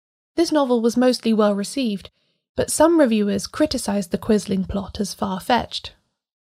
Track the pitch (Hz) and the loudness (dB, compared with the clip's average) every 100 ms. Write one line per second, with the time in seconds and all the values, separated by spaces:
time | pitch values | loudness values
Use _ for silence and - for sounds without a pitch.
0 | _ _ _ - 339 302 262 247 226 233 | _ _ _ -2 0 2 2 2 2 2
1 | 254 240 226 220 214 202 202 277 240 196 | 2 2 0 2 2 0 -4 -4 -4 -4
2 | - _ _ _ _ - - - 320 339 | -10 _ _ _ _ -6 -4 2 4 6
3 | 254 220 202 196 - - 302 262 - 202 | 4 2 0 -2 -6 -2 -2 0 -4 -4
4 | 190 190 - 214 - 196 180 196 185 - | -4 -6 0 0 0 -4 -2 -6 -8 -6
5 | 196 - 202 185 - 233 - - - _ | -8 -4 -6 -6 0 0 0 -10 -14 _
6 | _ _ _ _ | _ _ _ _